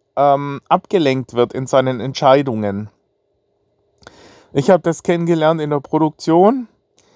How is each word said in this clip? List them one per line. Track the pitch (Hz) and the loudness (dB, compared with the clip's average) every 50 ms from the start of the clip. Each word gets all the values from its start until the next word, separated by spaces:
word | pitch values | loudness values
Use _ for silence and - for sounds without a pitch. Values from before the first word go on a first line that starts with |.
| _ _ _ | _ _ _
ähm, | 131 143 143 139 143 143 143 139 131 - | 0 2 2 2 0 -2 -6 -10 -10 -4
abgelenkt | - 165 185 - _ 208 180 151 135 131 131 123 - 117 | -2 -2 -2 -2 _ -2 0 0 0 0 -2 -6 -4 -2
wird | 120 120 - - | -2 -2 -2 -2
in | 135 135 | -8 -4
seinen | - 139 135 127 131 127 113 | 0 0 2 2 0 -2 -4
Entscheidungen. | 107 135 131 - 151 131 135 147 135 135 113 107 104 101 98 101 107 104 _ _ _ _ _ _ _ _ _ _ _ _ _ _ _ _ _ _ _ _ _ _ _ - - _ - - _ _ _ _ - | -8 -8 -6 0 2 4 4 4 2 -2 -4 -4 -4 -4 -4 -6 -10 -12 _ _ _ _ _ _ _ _ _ _ _ _ _ _ _ _ _ _ _ _ _ _ _ -20 -20 _ -20 -20 _ _ _ _ -6
Ich | 143 135 202 | -2 2 2
hab | 185 160 | 2 2
das | - 170 156 - - | 2 -2 -6 -4 -4
kennengelernt | - 175 170 170 170 170 160 156 156 165 156 | -4 -2 -2 0 -2 0 2 2 0 0 0
in | 151 147 | -2 -4
der | 147 143 | -4 -4
Produktion. | - - 156 151 160 151 - - - 165 160 175 190 214 277 262 233 - _ _ _ _ _ _ _ _ _ | -4 -4 -2 0 0 -2 -4 -6 -2 2 4 4 4 4 2 0 -6 -10 _ _ _ _ _ _ _ _ _